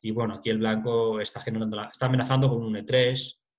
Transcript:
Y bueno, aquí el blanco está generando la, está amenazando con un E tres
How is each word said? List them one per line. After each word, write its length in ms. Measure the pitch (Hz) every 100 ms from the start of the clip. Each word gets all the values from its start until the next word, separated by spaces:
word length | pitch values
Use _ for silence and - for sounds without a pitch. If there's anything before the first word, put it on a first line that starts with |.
Y 100 | 110
bueno, 240 | 110 113
aquí 160 | 101 113
el 80 | 110
blanco 640 | 110 110 113 117 113 107
está 200 | 101 -
generando 360 | - 113 110 104
la, 80 |
está 220 | 110 - 127
amenazando 420 | 127 123 135 135
con 140 | 117
un 140 | 113 107
E 60 |
tres 640 | 101 127 123 131 - - _